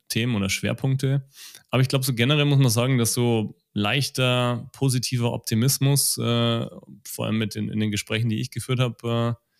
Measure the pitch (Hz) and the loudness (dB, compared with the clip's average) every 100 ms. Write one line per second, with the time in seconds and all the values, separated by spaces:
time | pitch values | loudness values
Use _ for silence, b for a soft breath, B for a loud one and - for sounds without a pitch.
0 | - 113 123 104 98 - 107 113 135 131 | -6 -2 -2 0 -2 -2 -2 -2 -2 0
1 | 135 139 - B B B B 123 131 139 | 0 0 -4 B B B B 0 2 0
2 | 131 117 123 151 143 139 127 110 127 127 | 0 0 2 4 4 4 4 4 2 2
3 | 113 123 120 113 104 - _ 101 101 139 | 2 2 2 2 0 -6 _ -2 0 0
4 | 131 - 127 123 123 120 - - 135 127 | -2 0 2 2 0 -2 -8 -2 0 0
5 | - 120 117 120 - 110 135 - 139 139 | -2 0 0 -2 -2 2 2 2 2 2
6 | - - 117 117 117 117 - - - - | 0 0 0 2 2 0 -4 -10 -20 -18
7 | - - 113 110 104 107 107 107 107 104 | -12 -6 -2 -2 -2 -4 -4 -2 -2 -2
8 | - 110 117 110 127 123 - 127 127 - | -2 -2 0 -2 -4 -6 -4 0 -2 -2
9 | 117 117 117 117 _ | -4 0 0 -4 _